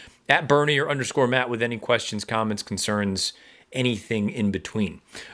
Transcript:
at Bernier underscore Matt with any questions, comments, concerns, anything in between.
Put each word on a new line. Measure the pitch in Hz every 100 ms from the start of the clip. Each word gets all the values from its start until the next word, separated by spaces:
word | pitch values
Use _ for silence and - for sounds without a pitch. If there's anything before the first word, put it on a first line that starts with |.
| - _ -
at | 139 135
Bernier | 143 147 143 156
underscore | 143 117 - 123
Matt | 131 127
with | 117
any | 117 117
questions, | - 117 - 107
comments, | - 113 110 104
concerns, | - 98 - 104 101 95 - - - - _
anything | 131 123 107 - 113 104
in | 120 104
between. | 95 - 110 98 - _ - -